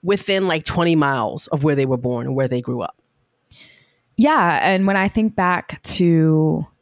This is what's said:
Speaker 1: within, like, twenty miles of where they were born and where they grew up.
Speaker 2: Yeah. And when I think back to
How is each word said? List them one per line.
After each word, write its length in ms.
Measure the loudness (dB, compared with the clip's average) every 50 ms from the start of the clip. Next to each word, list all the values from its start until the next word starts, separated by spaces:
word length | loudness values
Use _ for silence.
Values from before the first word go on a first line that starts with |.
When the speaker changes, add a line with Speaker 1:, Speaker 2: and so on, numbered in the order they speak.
| 0
Speaker 1:
within, 420 | 0 -2 -2 0 -2 0 0 2
like, 180 | 0 0 -2 -2
twenty 300 | -4 -2 0 2 2 4
miles 540 | 4 2 2 0 0 -2 -4 -4 -8 -8 -6
of 160 | -4 0 0
where 100 | 2 2
they 120 | 2 2
were 100 | 0 0
born 300 | -2 -2 -4 -4 -4 -4
and 100 | -4 -2
where 100 | -2 -2
they 140 | -2 -2 -4
grew 200 | -4 -4 -6 -6
up. 160 | -6 -8 -10 _ _ _ _ _ _ _ _ _ _ _ -20 -20 -20 -20 _ _ _ _ _ _ _ _ _
Speaker 2:
Yeah. 440 | 0 2 2 4 2 2 2 0 0 0
And 240 | 0 0 2 0
when 100 | 0 0
I 120 | 0 0 0
think 260 | -2 -2 -2 -2 -2
back 480 | -2 0 0 0 -2 -4 -8 -16 -10 _
to 840 | -6 -2 0 2 4 4 4 4 4 4 2 2 0 0 -2 -4 -8 _ _